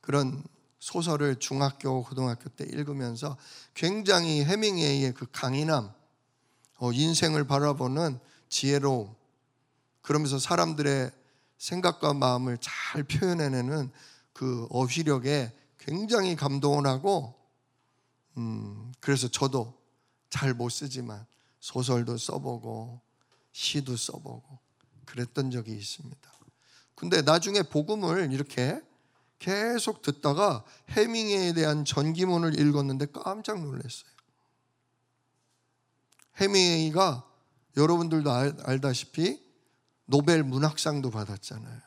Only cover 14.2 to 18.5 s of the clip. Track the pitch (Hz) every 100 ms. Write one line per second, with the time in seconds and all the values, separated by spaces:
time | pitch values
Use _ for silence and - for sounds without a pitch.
14.2 | _ - 131 123 117 123 127 123 156 139
15.2 | 123 147 117 - _ _ - 160 214 233
16.2 | 185 160 139 139 143 143 139 131 180 190
17.2 | 123 - _ _ _ _ _ _ _ _
18.2 | _ - 113